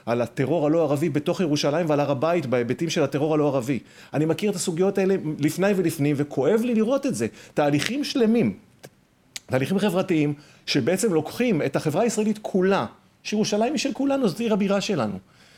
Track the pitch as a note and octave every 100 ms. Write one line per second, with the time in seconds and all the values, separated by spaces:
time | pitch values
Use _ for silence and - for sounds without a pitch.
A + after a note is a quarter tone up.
0 | - A#2+ A2+ - C3 E3+ D3 E3 D#3 C#3+
1 | E3+ C#3+ D3 E3+ E3+ C#3+ D3+ D3+ E3+ C#3+
2 | C#3 C3+ D#3+ F3 C3 B2 A#2 B2+ E3 F3
3 | C#3 C#3+ D3+ D#3 D3 C3+ A#2 B2 - -
4 | - C#3 D#3+ D#3+ G#3 F#3+ - E3 F#3 G3
5 | F#3 F#3+ D3+ D#3 D3 D#3+ G3 F#3+ E3 D#3
6 | C#3+ D3 C#3+ - C3+ A3 A#3+ A3+ A3 C4+
7 | C#4 C3+ A2+ - - - D3 D3 - C4
8 | C4 C#4 A3 A#3 B2 F#2 - _ - _
9 | _ _ _ - - B2+ C3+ F#3+ G#3 F3+
10 | F#3 D#3+ D3 D3 - - - D3 D3 F#3
11 | A3+ D#3+ D3 - B3 E3+ C3+ D3 D#3 D3
12 | A#3 G#3+ G#3+ G#3 - F#3+ F#3 F#3+ A2+ -
13 | _ _ - G#3 G#3 G#3 A#3 D4 C4 -
14 | C#4 C#4 A#3 D3 A#3 G3+ G3 G3 F#3 F3+
15 | A2 F#2+ - _ -